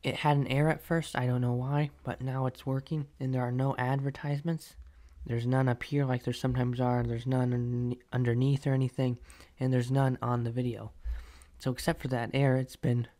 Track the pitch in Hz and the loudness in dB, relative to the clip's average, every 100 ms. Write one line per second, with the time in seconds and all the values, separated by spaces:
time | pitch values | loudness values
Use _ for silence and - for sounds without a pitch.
0 | - 131 151 147 139 131 151 156 - 165 | -2 0 2 2 2 2 2 0 0 -2
1 | 156 - 127 123 123 123 127 143 147 - | 0 -2 0 2 0 0 0 0 -2 -4
2 | - - 131 131 131 127 - 135 135 156 | -8 -6 -4 -2 -2 -4 -4 -4 -2 -6
3 | 143 - 131 127 123 123 135 - 123 135 | -6 -6 -2 -2 0 0 0 0 0 0
4 | 139 135 147 143 156 165 - - - - | -2 -4 -4 -2 -2 -4 -6 -20 -20 -20
5 | - - - 117 117 131 131 120 - 143 | -20 -16 -4 -2 2 2 2 0 -2 0
6 | 139 123 - 123 131 127 123 123 127 123 | 2 0 -2 -2 -2 0 0 2 2 2
7 | 117 117 120 127 127 123 120 120 123 123 | 0 -2 0 0 2 0 0 0 -2 -4
8 | _ 123 123 117 131 139 143 135 131 - | _ 0 2 2 4 2 2 2 2 0
9 | 131 123 - - - - 131 127 120 135 | 0 0 -8 -20 -20 -4 2 2 2 4
10 | 135 127 117 120 117 117 123 110 107 - | 4 2 0 0 0 -2 -2 -4 -10 -10
11 | - - - - - - - 123 - 160 | -8 -8 -10 -20 -20 -6 -4 -2 0 0
12 | 135 123 117 131 139 131 131 - 127 120 | 0 -2 0 2 4 4 0 -2 0 0
13 | 117 - | 0 -8